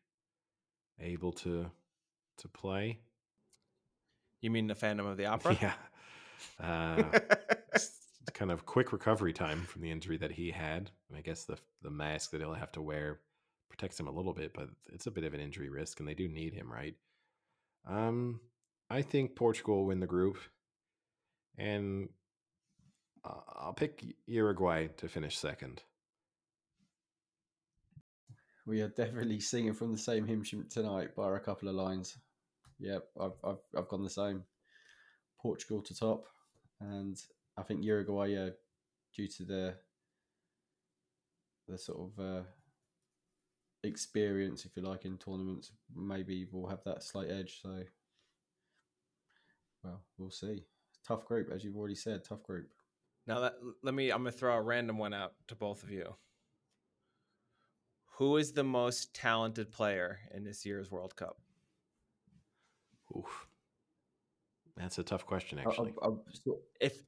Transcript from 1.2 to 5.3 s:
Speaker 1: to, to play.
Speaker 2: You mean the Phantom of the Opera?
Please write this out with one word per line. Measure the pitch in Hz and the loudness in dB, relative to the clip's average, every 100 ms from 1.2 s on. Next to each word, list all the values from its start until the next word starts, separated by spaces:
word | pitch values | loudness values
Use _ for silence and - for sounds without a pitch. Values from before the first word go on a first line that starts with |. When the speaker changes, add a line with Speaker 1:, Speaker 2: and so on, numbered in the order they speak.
| 87 | 0
Speaker 1:
to, | - 90 85 87 - _ _ _ _ _ - | 0 0 0 -2 -8 _ _ _ _ _ -18
to | - | -18
play. | - 98 98 110 113 - _ _ _ _ - _ _ _ _ _ _ _ _ | -8 -2 0 0 -4 -12 _ _ _ _ -20 _ _ _ _ _ _ _ _
Speaker 2:
You | 113 | 2
mean | 113 107 | 4 2
the | |
Phantom | 101 107 104 101 | 2 2 2 0
of | 98 | 0
the | |
Opera? | 101 | 2